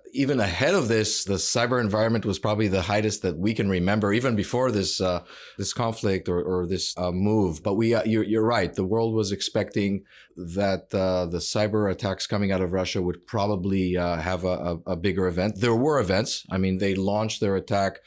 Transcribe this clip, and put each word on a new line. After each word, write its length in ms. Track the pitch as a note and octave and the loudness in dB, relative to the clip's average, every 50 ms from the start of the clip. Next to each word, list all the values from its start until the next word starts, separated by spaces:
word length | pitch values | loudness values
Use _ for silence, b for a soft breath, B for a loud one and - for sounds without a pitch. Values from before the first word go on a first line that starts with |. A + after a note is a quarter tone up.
| - - | -12 -8
even 280 | - B2+ C#3 C3 C#3+ B2+ | -2 0 0 2 2 2
ahead 340 | G#2 F#2+ E2+ F2 C3 D#3 F#3+ | 2 0 0 2 2 2 4
of 120 | F#3+ C3+ G#2 | 2 2 2
this, 360 | A2+ A2 G#2+ - - - - | 2 2 2 0 -2 -2 -2
the 100 | - G2 | -2 -2
cyber 460 | F2+ - - - A#2+ A#2+ A#2+ B2+ B2 | 0 0 0 0 0 0 2 2 0
environment 440 | A#2 G#2 F#2+ G#2+ A2 A2+ A#2 A2+ - | 0 2 2 2 2 2 2 0 0
was 140 | G#2+ F#2+ - | 0 -2 0
probably 300 | - A2 G#2+ G#2 A2+ G2+ | 0 0 0 2 2 2
the 140 | F#2 F#2+ | 2 0
highest 400 | E2+ G2 G#2 G#2+ G#2+ G#2+ G2+ - | 0 2 2 2 2 0 0 -2
that 140 | - F#2 E2 | -2 -4 -2
we 160 | D#2 F#2 A2 | 0 0 0
can 160 | A2+ A#2 G#2+ G2 | 0 0 0 2
remember, 440 | F#2+ F2+ F2 F#2+ G#2 G#2+ G#2 G2+ | 2 2 2 2 2 2 2 2
even 240 | G2+ A#2+ B2 C3+ A2+ | 2 2 2 2 0
before 340 | G#2 F#2 - - B2 C3 B2+ | 0 0 0 0 0 0 2
this, 300 | A2 G#2 F#2+ - - - | 2 0 0 0 -2 -2
uh, 200 | G2 F#2 F2+ E2+ - B B B B B B B | 0 0 0 -2 -4 B B B B B B B
this 140 | G2+ - | -6 -6
conflict 560 | - - A#2+ A2+ A2 - - G#2 F#2+ F#2 - - | -4 -2 -2 -2 -2 0 0 0 0 0 0 0
or, 120 | F2 F2 | 0 0
or 240 | E2 F2 F#2 F2+ F2+ | 0 0 0 0 0
this, 280 | E2+ F#2+ F2 - - - | 0 -2 -2 -4 -4 -4
uh, 160 | E2+ F#2 F2+ | -4 -2 -2
move. 500 | F2 F#2 G2 G#2 A2 A2 G2+ F2+ D#2+ D2+ | 0 2 2 2 4 4 2 2 0 -2
But 120 | - G#2+ G2 | -2 -2 0
we, 200 | G2+ A2+ A2+ A#2 | 2 2 2 2
uh, 100 | A2 - | 2 2
you're, 180 | A2 A2+ A2 | 2 2 2
you're 240 | G#2 G2 G#2+ A2+ A2 A2+ A#2+ | 2 2 2 2 2 2 2
right. 160 | A2 F#2 E2 | 2 0 0
The 120 | - - F#2+ | 0 -2 -2
world 280 | F#2 G#2 A2+ A#2 A#2 A2 | 0 0 0 0 0 0
was 180 | A2 G#2 F#2+ | 0 0 0
expecting 720 | G2+ F#2+ - - - A2 G2+ - - G#2+ G2+ G2+ G2 F#2+ - B B B B B B | -2 -4 -4 -2 -2 -2 -2 -2 -2 -2 0 0 -2 -4 -6 B B B B B B
that, 480 | - F2+ E2+ E2+ F#2+ G2+ G2 F#2+ F2 - - - | -12 -10 -6 -2 0 0 0 0 -2 -4 -4 -2
uh, 320 | G2+ F#2 F#2 F#2 F2+ F2+ | 0 0 2 0 0 0
the 120 | E2+ E2+ E2+ | -2 -2 -4
cyber 520 | - - - A2 G#2+ G#2+ G#2 G#2+ G#2+ G2 | -4 -2 -2 0 0 0 0 0 0 0
attacks 360 | F2+ - - G2+ F#2+ - - | 0 -2 -2 -4 -4 -4 -4
coming 260 | - A2+ G2+ G#2 F#2+ | -4 -2 -2 0 0
out 100 | G2 F#2 | 0 0
of 100 | F#2 F2 | 0 0
Russia 300 | F2+ F#2+ F#2 - - G2+ | 0 0 -2 -2 -2 -2
would 240 | F2+ F2+ F2 - _ | -2 -2 -2 -4 _
probably, 720 | - - G#2+ G2 G#2 G#2 F#2 F2 G2 G2 F#2+ F#2 F2+ F2+ | -6 -2 -2 0 0 0 -2 -2 0 0 0 2 2 0
uh, 200 | F2+ F2 F2 F2 E2 D#2 F2+ | 0 0 0 -2 -2 -2 -2
have 140 | F#2 F2 F2+ | -2 -2 0
a, 120 | F#2 F2+ - - F2 E2+ E2 - | -2 -2 -2 -2 -4 -6 -6 -6
a, 60 | - | -6
a 40 | F#2 | -6
bigger 300 | E2 E2+ G2+ F2+ F#2+ F#2 | -2 -2 -2 0 0 0
event. 340 | F2+ E2+ F2+ F2+ G#2+ G#2+ G2 | 0 0 0 -2 -2 -2 0
There 140 | A2 A#2+ A2+ | 0 2 2
were 240 | A#2 B2+ D#3 D3+ C#3 | 2 2 2 2 2
events. 480 | G#2+ F2 F#2 G2 A#2+ - - - - - | 2 2 2 0 0 -2 -4 -8 -6 -4
I 80 | - F#2+ | -2 0
mean, 200 | F#2+ F#2+ F#2+ F#2 | 0 0 0 0
they 160 | G2+ G2 F#2+ | 0 0 0
launched 460 | F#2+ F#2+ G2 G2+ G#2+ A2 A2 A2 - | 0 0 0 0 0 0 -2 -2 -2
their 160 | A2+ G2+ G2 | 0 0 0
attack 420 | F#2+ F2+ - G#2 G2+ G2 F#2+ F#2 - B | 0 -2 0 0 0 0 0 -2 -6 B